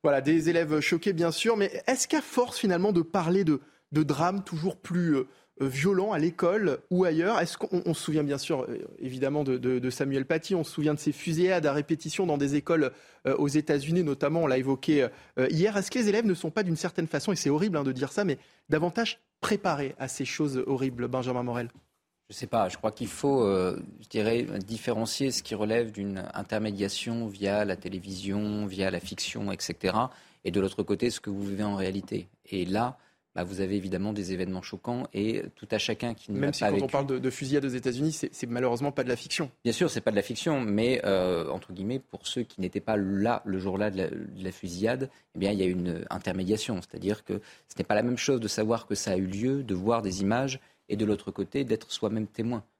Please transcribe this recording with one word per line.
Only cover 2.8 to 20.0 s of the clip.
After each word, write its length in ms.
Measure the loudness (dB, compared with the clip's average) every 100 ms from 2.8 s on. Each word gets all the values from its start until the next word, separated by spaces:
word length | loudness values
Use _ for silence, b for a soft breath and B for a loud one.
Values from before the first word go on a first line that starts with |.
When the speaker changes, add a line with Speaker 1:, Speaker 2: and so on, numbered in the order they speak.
| 4
Speaker 1:
de 80 | 4
parler 420 | 2 0 4 4
de, 160 | 4 2 B B B
de 100 | 0
drames 440 | 2 2 2 0 -4
toujours 320 | -4 -4 -4
plus, 380 | -4 0 4 2
euh, 120 | 0 b b -4
violents 540 | -2 2 2 4 2
à 60 | 2
l'école 600 | 0 2 2 4 2 0 0
ou 140 | 2
ailleurs, 340 | 4 4 4 2
est-ce 160 | 0 -2
qu'on, 240 | -2 0 0
on 80 |
se 80 | -2
souvient, 220 | 0 0
bien 140 | 2 -2
sûr, 240 | 0 -2
euh, 160 | -2 -6 -8 -8
évidemment, 440 | -8 -2 0 2
de, 140 | 0 2
de, 200 | 2 2
de 120 | 0
Samuel 360 | -2 -2 0 0
Paty, 300 | -2 0 -2
on 80 |
se 80 | -2
souvient 220 | 0 0
de 60 | 2
ces 120 | 0
fusillades 540 | -2 -2 2 4 4 2
à 80 |
répétition 520 | 0 0 -2 -2 -2 0
dans 120 | 2
des 180 | 2 0
écoles, 380 | 2 2 2 B B B -2
euh, 80 | 2
aux 140 | 2
États-Unis, 560 | 2 2 0 2 0 2
notamment, 380 | 2 2 2
on 40 | 2
l'a 100 | 2
évoqué, 480 | 2 0 4 4 4 B B 0
euh, 100 | 0
hier. 260 | 4 2 2
Est-ce 160 | 0
que 80 | 0
les 80 | 2
élèves 180 | 4 4
ne 80 |
sont 160 | 2 0
pas, 140 | -2
d'une 140 | 0 0
certaine 300 | -2 -2 -2
façon, 260 | -2 0
et 20 | 0
c'est 140 | 2
horrible, 260 | 2 2 2
hein, 80 |
de 80 | 0
dire 220 | -2 -2
ça, 100 | 0
mais 140 | 0 -2 b b b
davantage 500 | 0 2 0 -4 -4 _ _
préparés 540 | -2 0 0 0 -4
à 80 | -6